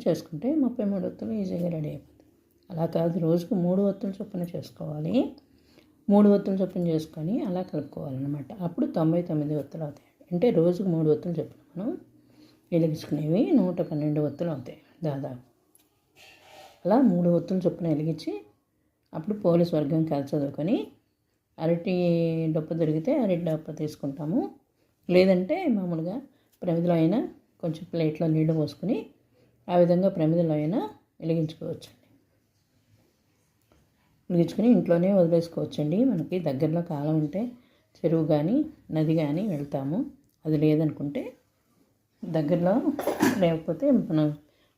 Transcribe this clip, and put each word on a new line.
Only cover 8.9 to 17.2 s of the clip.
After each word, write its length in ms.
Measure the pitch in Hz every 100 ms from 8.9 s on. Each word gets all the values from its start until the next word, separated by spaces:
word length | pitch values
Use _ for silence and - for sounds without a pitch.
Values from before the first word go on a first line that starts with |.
| 175 160 175
తొమ్మిది 340 | 175 151 147 151
ఒత్తులు 280 | - 165
అవుతాయి. 440 | 147 - _ _ -
అంటే 180 | 175 240
రోజుకు 380 | 170 170 180 190
మూడు 220 | 165 156
ఒత్తులు 300 | 151 175 160
చొప్పున 420 | - - _ 170
మనం 160 | 233 370 - _ _ _ - _ _
వెలిగించుకునేవి 800 | 170 160 151 - 151 151 185 381
నూట 300 | 269 180 175
పన్నెండు 400 | 156 151 151 151
ఒత్తులు 280 | 147 - 170
అవుతాయి 320 | 131 - - _ _
దాదాపు. 380 | 160 139 135 127 - _ _ _ _ _ _ _ - - - - - _ 175
అలా 160 | 240
మూడు 280 | 233 175